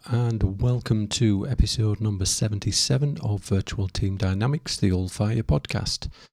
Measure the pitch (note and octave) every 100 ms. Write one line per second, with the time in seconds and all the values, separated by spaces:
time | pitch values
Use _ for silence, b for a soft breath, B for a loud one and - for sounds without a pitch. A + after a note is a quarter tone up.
0 | - A#2 A#2+ A2+ G2+ G2 B2 B2 - A2
1 | G#2 - A2 G2 G#2 A#2 G#2+ - A2 G2+
2 | G#2+ G2 F#2+ - G#2+ G2+ G2+ F#2+ - C3
3 | C#3+ D#3+ A#2+ G2+ - F#2+ - - F#2+ -
4 | G2 G2 F#2+ F#2+ A#2+ D3+ - - G2+ F2+
5 | F#2 - G#2+ A#2 - D3 - G2+ - -
6 | - B B